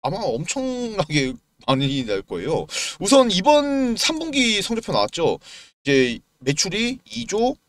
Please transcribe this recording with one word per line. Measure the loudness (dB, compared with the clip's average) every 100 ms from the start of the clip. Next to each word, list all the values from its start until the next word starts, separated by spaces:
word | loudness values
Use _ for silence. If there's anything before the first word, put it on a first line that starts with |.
아마 | -4 -4
엄청나게 | -4 -4 -4 -6 -4 -4 -6 -4 -2 0 -2 -6 _ _ -2
많이 | 0 0 -2
날 | -2 -4
거예요. | -4 -8 -4 -4 -4 -8 -8 -6
우선 | 4 6 6
이번 | 2 4 4 4 0 0 0
삼 | -2 -2
분기 | -4 0 2 2
성적표 | -2 -4 -2
나왔죠? | 0 0 0 -2 -2 -8 -20 -20 _
이제 | 2 4 4 0 _ _
매출이 | -4 -2 0 0 -2 -4 -10
이 | -10 -4
조 | 0 0 -2